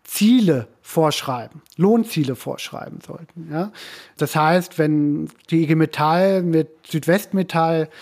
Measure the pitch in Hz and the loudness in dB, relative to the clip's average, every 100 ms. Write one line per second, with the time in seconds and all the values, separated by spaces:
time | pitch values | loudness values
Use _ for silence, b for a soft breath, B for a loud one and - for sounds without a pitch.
0 | - - 208 247 196 135 107 _ - - | -12 0 4 6 4 2 -2 _ -4 0
1 | 156 139 - 120 113 156 - - 185 233 | 2 0 -4 -8 -10 -18 -16 0 2 4
2 | 220 165 139 127 - - - - - - | 0 -2 -2 -4 -8 -10 -12 -12 -14 -16
3 | - - 165 - 160 151 208 B B B | -16 -18 -18 -18 -10 -6 -6 B B B
4 | B - 147 160 156 180 175 - 151 151 | B -6 -2 0 2 2 0 -2 0 2
5 | 147 151 156 - - 165 156 160 156 - | 0 -2 -6 -12 -2 0 2 2 2 0
6 | 151 170 190 190 175 160 156 - - 160 | 0 2 2 2 2 0 0 -8 -8 -4
7 | 160 190 - 190 175 165 165 165 156 B | 0 0 0 -4 -2 0 0 0 -2 B